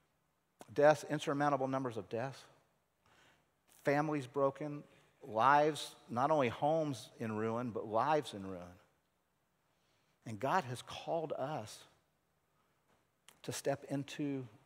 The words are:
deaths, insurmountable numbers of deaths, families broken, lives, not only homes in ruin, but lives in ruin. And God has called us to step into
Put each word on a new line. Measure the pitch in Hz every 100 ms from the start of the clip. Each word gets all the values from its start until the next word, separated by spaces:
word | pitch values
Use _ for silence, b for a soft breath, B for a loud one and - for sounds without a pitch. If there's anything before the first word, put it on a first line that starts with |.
| b _ _ _ _ - -
deaths, | 117 147 151 -
insurmountable | 147 - 143 147 143 135
numbers | 135 135 113
of | 92
deaths, | 113 131 127 - _ _ _ _ _ _ b b b b _ _ -
families | - 143 151 151 127
broken, | 143 139 135 151 147 - b b b -
lives, | 110 123 147 151 147 - - -
not | 117 139
only | 156 127
homes | 107 147 160 151 127 - -
in | 113 107
ruin, | 110 113 123
but | 107 104
lives | 107 131 156 131
in | 104 95
ruin. | 92 87 90 _ _ _ _ _ _ _ _ _ _ _ _ _ _ -
And | 107
God | 131 175
has | 131 123
called | - - - 160 156
us | - 135 151 107 - - _ _ _ _ _ _ _ _ _ _ _ _ _ - -
to | -
step | 123 - 139 -
into | 160 139 - 147 139 123 -